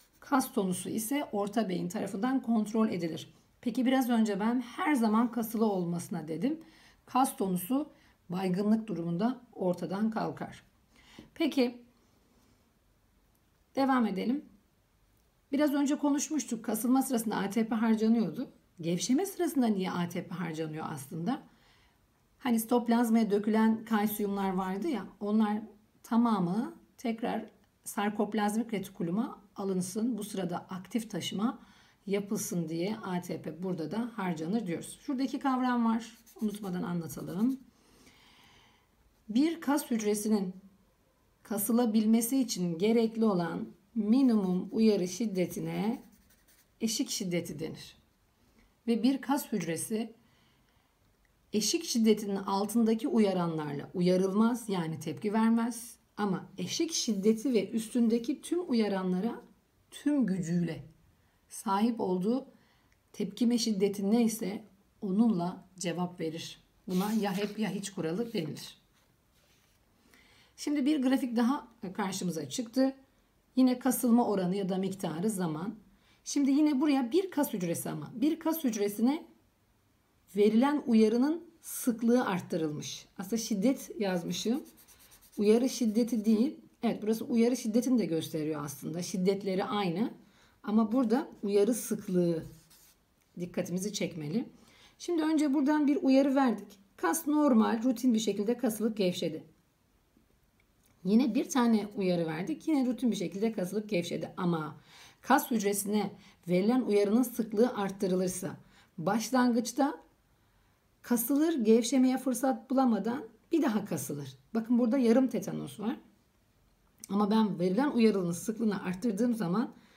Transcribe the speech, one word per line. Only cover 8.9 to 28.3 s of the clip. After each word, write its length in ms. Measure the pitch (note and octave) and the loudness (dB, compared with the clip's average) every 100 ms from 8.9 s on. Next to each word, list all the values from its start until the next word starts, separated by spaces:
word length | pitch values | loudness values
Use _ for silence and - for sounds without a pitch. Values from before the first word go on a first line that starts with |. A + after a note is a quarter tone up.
| E3 E3+ E3+ A3+ C4 - | -6 -4 0 -2 -2 -10
ortadan 580 | - F#3 F3 D#3+ F#3+ A3 | -4 -2 -2 -4 -2 -2
kalkar. 520 | G#3+ E3+ C#3 - - _ _ _ _ - - - | -2 -6 -6 -12 -12 _ _ _ _ -20 -20 -20
Peki, 480 | - D#4+ B3+ B3 A#3+ - _ _ _ _ _ _ _ _ _ _ _ _ _ _ _ _ _ _ - | -4 -2 2 0 0 -20 _ _ _ _ _ _ _ _ _ _ _ _ _ _ _ _ _ _ -2
devam 300 | C4+ C4 A3 | 2 4 2
edelim. 400 | F#3 G3 C#4+ - - _ _ _ _ _ _ _ _ _ | 0 -2 -2 -6 -20 _ _ _ _ _ _ _ _ _
Biraz 220 | C#4 D4+ | 0 2
önce 240 | C#4+ C#4+ D4 | 2 0 2
konuşmuştuk. 680 | C#4+ C#4+ - D#4 - A3+ - | 2 0 0 -4 -4 -6 -4
Kasılma 360 | A3 A#3 C4 | -4 2 2
sırasında 360 | C4 B3 A3+ - | 2 -2 -2 -2
A 120 | G3 | -2
T 180 | A3+ A3+ | -2 -2
P 80 | A3+ | 0
harcanıyordu. 760 | A3+ G#3+ A3 A#3 F3+ D3 - - _ _ | 2 2 4 2 2 -4 -10 -14 _ _
Gevşeme 440 | E3 F3 - C4 F#4+ | -4 -2 2 2 0
sırasında 420 | - E4+ C#4+ A#3 | -2 -2 2 2
niye 240 | G3 F#3 | 2 -2
A 180 | F3+ F3 | -2 -4
T 180 | F3+ - | -4 -8
P 80 | E3+ | -8
harcanıyor 500 | E3 D#3 D#3+ D3+ - | -6 -4 -6 -6 -8
aslında? 540 | D#3 - E3 F3 C#4 - _ _ _ _ _ _ _ _ _ | -10 -10 -6 -4 -4 -8 _ _ _ _ _ _ _ _ _
Hani 200 | C4 A3+ | 0 0
sitoplazmaya 720 | A3+ B3 A#3+ A3+ A#3+ A3 G#3+ | 4 2 4 2 4 4 4
dökülen 540 | G3+ G#3 A3 A3 A3 - | 2 2 4 4 2 0
kalsiyumlar 680 | A3 G#3+ - G#3 G3+ G3 | 0 0 0 -2 0 -2
vardı 340 | F#3 F#3+ G3 C4+ | -2 -4 -4 -4
ya, 200 | A#3+ G#3 - | -4 -6 -8
onlar 420 | G#3 G#3+ G#3+ G#3 G#3+ - _ _ | -2 2 2 0 -6 -18 _ _
tamamı 720 | - A#3 A#3+ G#3 F3 G3 D4 E4+ _ _ | -2 2 2 2 0 -2 -4 -10 _ _
tekrar 480 | A#3+ A3+ - G3+ A3 _ _ _ | -6 -4 -4 -4 -8 _ _ _
sarkoplazmik 880 | - - G#3 G#3 G#3 | -12 -4 -4 0 -2